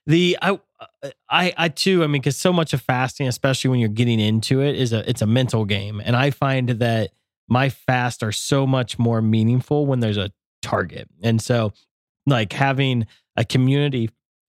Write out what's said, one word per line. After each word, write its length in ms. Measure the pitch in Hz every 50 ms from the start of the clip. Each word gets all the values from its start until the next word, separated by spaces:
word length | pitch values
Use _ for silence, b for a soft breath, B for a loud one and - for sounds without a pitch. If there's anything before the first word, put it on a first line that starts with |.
| -
The, 320 | 147 151 175 180 175 175 -
I, 180 | - 185 202 - _ _ _ - - - _ - - 139 - _ _ -
I, 240 | 131 165 180 180 - -
I 100 | 165 170
too, 340 | - - - 190 190 175 160
I 40 |
mean, 160 | 147 147 143 123
'cause 160 | 147 131 -
so 140 | - 185 180
much 200 | 170 160 - -
of 80 | 135
fasting, 480 | - - 127 123 131 127 - - 143 127
especially 400 | 120 - - 135 131 - - 131
when 100 | 127 123
you're 100 | 117 107
getting 300 | 107 110 123 120 117 110
into 420 | 107 107 107 110 - - 135 131 139
it, 120 | 147 131
is 200 | - 131 113 113
a, 140 | 110 - -
it's 120 | 117 -
a 60 | 110
mental 400 | 107 113 131 127 113 - 113 107
game. 340 | 98 104 98 98 104 107 101 -
And 140 | - 123
I 140 | 123 135 143
find 400 | 131 - 143 135 135 131 123 120
that 400 | 123 107 120 117 113 113 104 - _ _ _ _ _ _ _ -
my 200 | 117 123 135 135
fasts 520 | - - - - 127 127 123 123 - - 117
are 80 | 107
so 360 | 101 - - - 143 139 139
much 320 | 135 135 131 120 - - -
more 240 | 117 117 117 113 110
meaningful 640 | 110 110 110 110 113 123 127 - - 147 147 147
when 140 | 139 131 123
there's 180 | 117 107 101 104
a 120 | 92 92 - _ _ _ _ -
target. 480 | - - - - 92 80 - 65 - - _ 80 92
And 180 | 117 113 110
so, 320 | - - 123 117 110 104 - b b b _ _ _ _ _ _ -
like, 260 | 131 139 131 131 - -
having 540 | 139 139 135 135 131 139 131 127 120 110 b b b b b -
a 80 | - 113
community 640 | - - 127 127 131 135 143 147 143 135 123 113 110 _ _ _ _ _ _ _